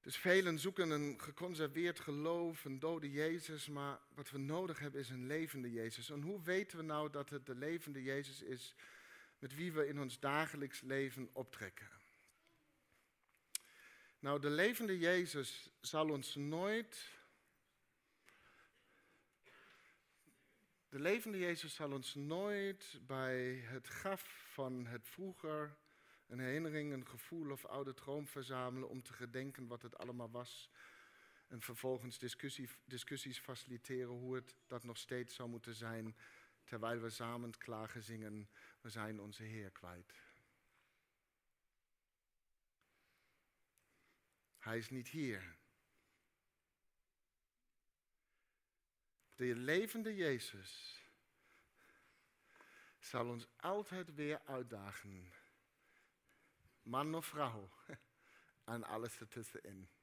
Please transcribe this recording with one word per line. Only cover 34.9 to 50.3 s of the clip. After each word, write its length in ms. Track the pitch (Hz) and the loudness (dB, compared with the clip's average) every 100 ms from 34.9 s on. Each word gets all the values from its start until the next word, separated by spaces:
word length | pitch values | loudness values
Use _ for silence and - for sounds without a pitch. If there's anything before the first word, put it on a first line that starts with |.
| 113 | -6
steeds 380 | - 127 127 - | -2 -2 -2 -4
zou 140 | 123 | -4
moeten 260 | 120 120 110 | -4 -6 -4
zijn, 420 | 113 113 110 110 - - - _ | -2 -2 -4 -6 -16 -20 -20 _
terwijl 360 | - 117 110 117 | -8 0 2 2
we 100 | 113 | 0
samen 480 | 113 117 120 120 113 | -2 -2 -2 -4 -6
klagen 440 | - 110 110 120 | -6 -4 -4 -6
zingen, 480 | 110 113 110 107 107 - - - | -6 -6 -4 -6 -8 -14 -20 -14
we 80 | 117 | -8
zijn 300 | 110 107 107 | -2 -2 -2
onze 240 | 101 104 | -6 -8
Heer 280 | 110 110 98 | -8 -6 -8
kwijt. 420 | - 90 90 90 - - - _ _ _ _ _ _ _ _ _ _ _ _ _ _ _ _ _ _ _ _ _ _ _ _ _ _ _ _ _ _ _ _ _ _ _ _ _ _ _ _ _ - | -8 -12 -12 -14 -20 -20 -20 _ _ _ _ _ _ _ _ _ _ _ _ _ _ _ _ _ _ _ _ _ _ _ _ _ _ _ _ _ _ _ _ _ _ _ _ _ _ _ _ _ -8
Hij 200 | 113 113 | 0 0
is 120 | 110 | 0
niet 180 | 131 120 | -4 -4
hier. 480 | 160 139 101 92 80 _ _ _ _ _ _ _ _ _ _ _ _ _ _ _ _ _ _ _ _ _ _ _ _ _ _ _ _ _ _ _ _ _ _ _ _ _ - | 0 0 0 -4 -14 _ _ _ _ _ _ _ _ _ _ _ _ _ _ _ _ _ _ _ _ _ _ _ _ _ _ _ _ _ _ _ _ _ _ _ _ _ 2
De 200 | 127 120 | 4 4
levende 600 | 127 170 214 226 220 208 | 6 6 6 2 0 4
Jezus 840 | 165 | 4